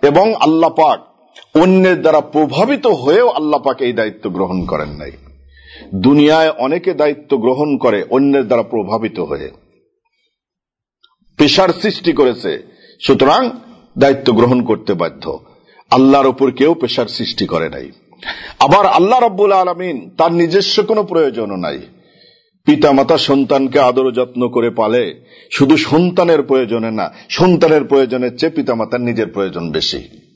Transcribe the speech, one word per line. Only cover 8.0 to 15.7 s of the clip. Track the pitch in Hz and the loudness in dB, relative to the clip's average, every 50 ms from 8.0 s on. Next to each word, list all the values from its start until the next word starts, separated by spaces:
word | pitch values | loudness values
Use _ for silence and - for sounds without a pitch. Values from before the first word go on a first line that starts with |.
| 90 - | -2 -2
অন্যের | 117 127 139 139 139 139 127 107 | 0 0 2 2 2 0 0 0
দ্বারা | 123 117 113 | 0 -2 -2
প্রভাবিত | - - 113 101 92 107 110 110 110 - - | -2 -4 -6 -4 -4 -4 -4 -4 -6 -6 -6
হয়ে, | 87 - 73 - - - - _ _ _ _ _ _ _ _ _ _ _ _ _ _ _ _ _ _ _ _ _ _ _ _ _ _ _ _ _ _ _ _ _ _ _ _ _ | -8 -6 -8 -8 -10 -12 -16 _ _ _ _ _ _ _ _ _ _ _ _ _ _ _ _ _ _ _ _ _ _ _ _ _ _ _ _ _ _ _ _ _ _ _ _ _
প্রেশার | 147 143 - - 190 180 170 175 | 0 0 2 2 0 0 0 -2
সৃষ্টি | - 220 - - - 170 156 | -4 -6 -6 -4 -4 -4 0
করেছে, | 139 143 127 120 - - 95 76 64 - - _ _ _ - - _ | 2 0 0 0 -2 -6 -8 -8 -8 -10 -18 _ _ _ -20 -20 _
সুতরাং | - - 135 120 135 135 156 226 262 240 - - - - - - _ _ _ - | -2 0 2 2 4 2 2 2 0 -2 -6 -10 -20 -20 -20 -20 _ _ _ 0
দায়িত্ব | 135 139 139 127 - - 117 | 2 2 2 0 0 0 2
গ্রহণ | 107 117 123 127 123 117 | 2 2 2 2 0 0
করতে | - 110 98 - - 101 | -2 -4 -4 -2 -6 -4
বাধ্য। | 85 87 82 - - - 80 - - _ _ _ _ _ _ | -4 -4 -6 -8 -10 -12 -12 -12 -12 _ _ _ _ _ _